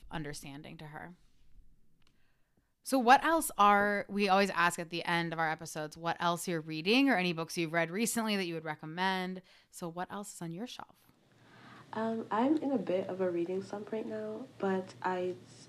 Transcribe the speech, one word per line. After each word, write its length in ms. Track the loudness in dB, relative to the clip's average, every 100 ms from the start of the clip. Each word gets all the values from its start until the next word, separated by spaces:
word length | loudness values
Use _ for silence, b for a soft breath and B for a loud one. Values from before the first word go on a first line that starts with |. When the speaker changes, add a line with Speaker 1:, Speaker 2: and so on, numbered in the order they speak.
| -10
Speaker 1:
understanding 680 | -8 -8 -10 -12 -14 -14 -16
to 100 | -14
her. 260 | -14 -14 -16 -20 _ -20 -20 -20 -20 -20 _ -20 _ _ _ _ _ _ _
So 160 | -2 2
what 240 | 8 8
else 280 | 8 2 2 4
are, 480 | 6 6 4 0 -2
we 200 | 0 4
always 220 | 6 4
ask 280 | 4 2 2
at 100 | -6
the 140 | -6
end 280 | 0 0 0
of 60 | 0
our 100 | -2
episodes, 480 | -2 -6 -8 -8 -6
what 200 | -4 0
else 300 | 0 0 -2
you're 140 | -4
reading 480 | -4 -4 2 4 6
or 60 | 4
any 160 | 2
books 220 | 0 -4 -4
you've 180 | -2
read 160 | 0 0
recently 440 | 0 0 0 0
that 120 | 0 -2
you 80 |
would 100 | -4
recommend. 800 | -6 -8 -8 -2 0 0 -2 -6 -12 b b
So 180 | -10 -8
what 220 | -6 -8
else 240 | -8 -10
is 80 | -10
on 100 | -10
your 140 | -8 -10
shelf? 300 | -12 -16 _ _ _ _ _ B B B B B
Speaker 2:
Um, 320 | -4 -4 -4 -2
I'm 280 | 2 4 2
in 140 | 2
a 60 | -2
bit 300 | 0 0 0
of 120 | -2
a 100 | 0
reading 320 | 0 -2 -4
slump 300 | -6 -8 -6
right 140 | -6 -6
now, 340 | -6 -8 -8 -12 -4
but 360 | -2 0 -4 -6
I 300 | -4 -2 -2 -6 -12 -20